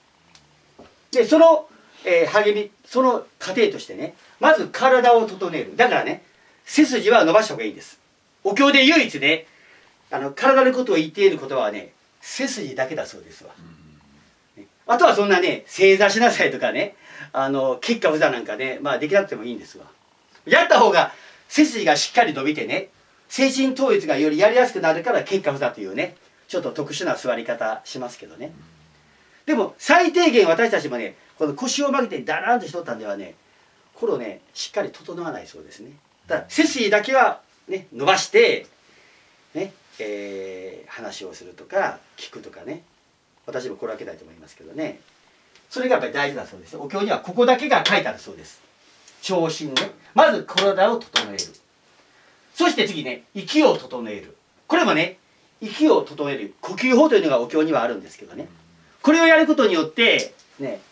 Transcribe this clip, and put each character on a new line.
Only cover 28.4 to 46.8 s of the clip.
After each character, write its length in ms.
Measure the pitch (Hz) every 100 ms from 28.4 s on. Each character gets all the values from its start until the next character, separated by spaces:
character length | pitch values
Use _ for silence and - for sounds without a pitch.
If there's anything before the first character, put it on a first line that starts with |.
| 147 156 - _ _ _ _ _ _ _ -
で 80 |
も、 200 | 262 - -
最 340 | - 339 349
低 180 | 349 339
限 160 | 233 165
私 240 | 165 226
た 120 | 190
ち 60 | 143
も 80 | 120
ね、 200 | 101 - _ -
こ 80 | 151
の 80 |
腰 280 | 143 254 -
を 80 | 285
曲 160 | 269 233
げ 100 | 151
て 40 |
ダ 160 | 127 156
ラ 140 | 214
ー 20 | 240
ン 40 |
と 60 | 165
し 60 |
と 100 | 175
っ 20 |
た 100 | 143
ん 40 | 110
で 80 | 104
は 100 | 101
ね、 180 | 90 - _ _ _ _ _
心 240 | - 226 139
ね、 220 | 110 95 _
し 140 | - -
っ 20 |
か 100 | 208
り 80 | -
整 300 | - - 175
わ 100 | 160
な 80 | 113
い 60 | -
そ 140 | 82
う 20 |
で 80 | -
す 100 | -
ね。 120 | 123 147 _ _ -
だ 100 | 156
か 60 |
ら、 40 | -
背 140 | -
筋 260 | 320 269 208
だ 120 | 208
け 120 | 220
は 260 | 269 214 - _ _ -
ね、 180 | 190 -
伸 120 | 123
ば 140 | 151 -
し 100 | -
て、 380 | 214 214 117 - _ _ _ _ _ _ _ _
ね、 180 | 156 190 - _ -
え 840 | 107 101 101 98 95 92 92 - -
ー、 40 |
話 340 | - 107 -
を 80 | 92
す 120 | -
る 80 | 90
と 120 | -
か、 360 | - 190 147 - _ -
聞 160 | -
く 80 | -
と 100 | -
か 120 | -
ね。 180 | 120 165 _ _ _ _ _ _ -
私 220 | 127 120
も 80 | 98
心 160 | -
が 60 | -
け 60 |
た 80 | 113
い 40 | 98
と 80 |
思 80 | 80
い 40 | 82
ま 120 | 78
す 80 | -
け 80 |
ど 80 | 80
ね。 280 | 147 151 - _ _ _ _ _ _ _
そ 100 | 262
れ 80 | 254
が 60 |
や 40 | 233
っ 20 |
ぱ 40 | 127
り 40 |
大 180 | 143 139
事 60 | 127
だ 100 | -
そ 100 | -
う 40 |
で 60 | -
す。 100 |
お 120 | 156